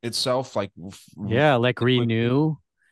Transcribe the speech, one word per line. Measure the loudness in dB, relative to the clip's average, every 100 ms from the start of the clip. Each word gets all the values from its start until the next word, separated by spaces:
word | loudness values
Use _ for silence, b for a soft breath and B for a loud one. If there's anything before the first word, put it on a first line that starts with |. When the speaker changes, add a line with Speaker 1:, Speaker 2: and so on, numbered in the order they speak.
Speaker 1:
itself, | -8 -4 -2 -2 -4 -6
like, | -6 -8 -16
f-, | -16 -20 -10 -2
Speaker 2:
Yeah, | 2 4
like, | 4 2 0
Speaker 1:
quickly? | 0 2
Speaker 2:
renew? | 2 0 2 2 0 -2 _ _ _